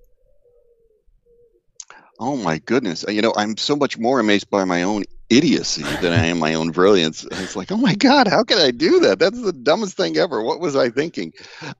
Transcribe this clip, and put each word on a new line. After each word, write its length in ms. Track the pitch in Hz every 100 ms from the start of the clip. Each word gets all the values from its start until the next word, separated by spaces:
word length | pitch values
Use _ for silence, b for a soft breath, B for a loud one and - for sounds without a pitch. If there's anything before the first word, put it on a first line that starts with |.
| _ _ _ _ 480 480 480 466 453 427 _ _ 480 466 480 359 _ - - b b -
Oh 160 | 120 139
my 220 | 90 80
goodness! 460 | - 123 104 82 90
You 140 | 104
know, 100 | 113 104
I'm 200 | 104 107
so 180 | - 147
much 220 | 135 113
more 220 | 113 135
amazed 280 | 107 101 -
by 160 | 101
my 180 | 92 87
own 180 | 90 107 - - -
idiocy 520 | 120 160 85 - - 71 -
than 120 | 87
I 140 | 85 82
am 120 | 87
my 160 | 78
own 160 | 80 82
brilliance. 540 | 82 95 98 78 - -
It's 240 | - 92 101
like, 160 | 95
"Oh 40 | 214
my 180 | 247
God, 340 | - 269 294 202
how 160 | 156
could 140 | - -
I 120 | 135
do 300 | 120 180 359
that? 180 | 127 95
That's 220 | 180 240
the 120 | 208
dumbest 440 | 139 120 180 196 196
thing 200 | 165 156
ever. 260 | 175 120
What 180 | 117 151
was 160 | 170 135
I 140 | 127
thinking?" 420 | 123 165 117 82 - B B 165